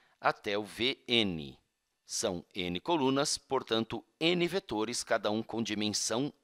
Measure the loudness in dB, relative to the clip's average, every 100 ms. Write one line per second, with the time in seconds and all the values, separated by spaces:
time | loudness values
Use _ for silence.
0 | _ _ -2 0 -2 -2 -2 -2 0 0
1 | 2 4 4 0 -6 -14 _ _ _ _
2 | -10 -2 -2 -2 -6 -6 -4 -2 0 2
3 | 2 2 0 -2 -2 -2 0 0 0 -4
4 | -10 -4 0 2 0 -2 -4 -2 -2 -2
5 | 0 0 2 0 -2 -2 -2 0 0 0
6 | -2 -2 -2 -6